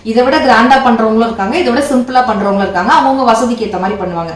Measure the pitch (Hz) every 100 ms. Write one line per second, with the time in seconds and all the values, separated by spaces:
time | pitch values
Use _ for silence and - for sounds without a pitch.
0 | 220 226 247 311 269 220 247 269 262 226
1 | 220 220 226 220 196 320 254 240 285 254
2 | 240 254 247 208 196 196 190 180 202 311
3 | 269 269 247 226 240 233 214 185 190 208
4 | 180 170 165